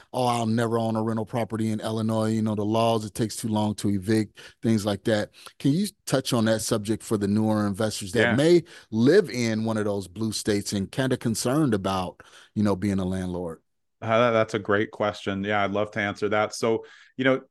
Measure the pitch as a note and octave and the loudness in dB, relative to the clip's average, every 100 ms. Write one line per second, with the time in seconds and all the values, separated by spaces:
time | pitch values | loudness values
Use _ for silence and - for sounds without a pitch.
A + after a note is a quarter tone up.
0 | - B2+ B2 A#2+ A2+ A#2 A2+ A#2 A2+ A2 | -10 -4 -2 0 0 0 0 -2 -2 -2
1 | A2 A2+ A2 A#2+ A2 A2 A2 G#2+ A2 A2 | -2 -4 -4 -6 -4 -4 -2 -2 -4 -4
2 | A2 A2 A2 A2 A2 G#2+ G#2 A2+ A#2 A2+ | -2 0 0 0 0 -2 0 2 2 0
3 | G#2+ - A2 - A2+ G#2+ G#2+ G2+ G#2 G2+ | -2 -4 -6 -4 -2 0 0 -2 -2 -2
4 | F#2 A2 G#2 - - - A#2 A2+ G#2 G2+ | 0 0 0 -8 -20 -4 0 2 0 -2
5 | - G#2+ G2+ - - - C#3 D#3+ G#3 - | 0 0 -2 -10 -20 -2 0 0 -2 -6
6 | - C#3 - A#2+ A2 A2 - A2+ G#2 G#2+ | -4 -2 0 0 2 0 0 -2 -2 -4
7 | - G#2+ G2 G#2 A2 G#2+ G#2 F#2+ A2 - | -2 -2 2 2 2 2 0 -2 -2 -4
8 | G2+ A2+ A#2 A#2 D#3+ F3 - - - A2 | -2 2 4 4 6 6 4 -10 -6 2
9 | B2 F#3+ E3+ B2 A#2 A2 A2 A2 G#2 G2+ | 6 6 4 0 0 0 0 0 0 -2
10 | F#2 F2+ A2 G#2 - G#2 - G2+ F#2+ - | -6 -6 -4 -2 0 0 0 -4 -2 -2
11 | C3 B2+ A#2+ G#2+ B2 C#3+ D3 G#2 F#2+ F#2+ | 0 0 0 -2 0 2 2 2 0 -2
12 | F2+ - - - - G#2+ G#2 F#2+ G2+ G2 | -4 -10 -20 -20 -8 0 0 2 0 0
13 | F#2 F#2+ F2+ F2 F2 D#2+ _ _ _ _ | -2 -4 -6 -6 -8 -12 _ _ _ _
14 | A2 A2+ A#2+ A2+ A2 A2 G2 G2+ A2 - | 0 2 4 2 0 -2 0 0 0 -2
15 | G#2 - - G2 G2 G#2 G2+ G#2 G#2 A2 | -2 -2 -6 -4 -2 0 0 -2 -2 -2
16 | G2+ G2+ G#2 G#2+ A2 - A#2 A2+ - - | -4 -2 -2 0 0 -2 -2 -2 -4 -20
17 | - - C3 C3 - | -14 -2 0 0 -2